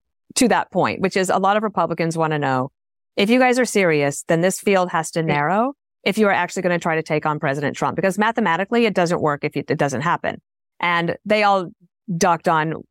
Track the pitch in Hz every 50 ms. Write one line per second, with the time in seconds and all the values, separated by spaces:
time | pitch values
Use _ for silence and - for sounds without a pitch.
0 | _ _ _ _ _ - - - 262 220 190 175 - - - 185 151 110 95 -
1 | - 185 - 202 185 180 - - 190 196 202 214 214 214 - - 170 165 170 -
2 | 170 165 160 165 160 156 156 147 143 135 131 127 127 139 _ _ _ _ _ _
3 | _ _ _ - 202 202 233 254 254 254 247 254 247 - - 208 196 170 156 147
4 | 143 143 143 - - - 170 165 170 190 185 - - 208 196 190 180 175 - 165
5 | 160 - - 170 160 160 151 147 147 151 185 208 233 269 285 _ _ _ _ _
6 | - - 190 214 214 202 185 139 175 170 - 190 185 180 175 175 - 175 160 160
7 | 156 - 160 151 - 156 151 151 165 147 139 151 143 135 - - 160 139 104 -
8 | 185 190 180 - 240 226 226 - 220 180 165 165 196 - 233 233 240 220 185 190
9 | 175 165 180 - 131 156 143 143 - 147 - 143 143 - 143 156 151 143 - 110
10 | - 175 165 - - - - - - _ _ _ _ _ _ - - 175 175 170
11 | 170 170 - - - 202 208 214 208 202 196 196 185 160 - _ _ _ _ _
12 | _ - 180 165 202 185 165 160 - 180 165 156 151 160 156 - - _